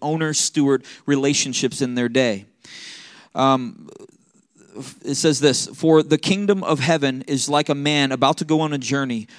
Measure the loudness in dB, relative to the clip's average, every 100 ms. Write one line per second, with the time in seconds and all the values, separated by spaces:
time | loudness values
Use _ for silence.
0 | -4 -2 -2 -2 -2 0 2 2 -2 -10
1 | -2 0 2 0 -2 -2 -4 -2 -4 -2
2 | 0 0 0 -2 -8 _ -20 -20 -18 -20
3 | -20 -20 -10 0 2 2 -2 -12 -20 -20
4 | -20 _ _ _ _ _ _ -16 -16 -12
5 | -8 0 2 4 2 2 -4 -2 4 4
6 | 4 0 2 0 0 0 0 0 2 2
7 | 0 -4 -4 -4 0 0 0 -2 0 0
8 | 0 2 2 2 0 0 0 -2 -2 -2
9 | -2 -4 -8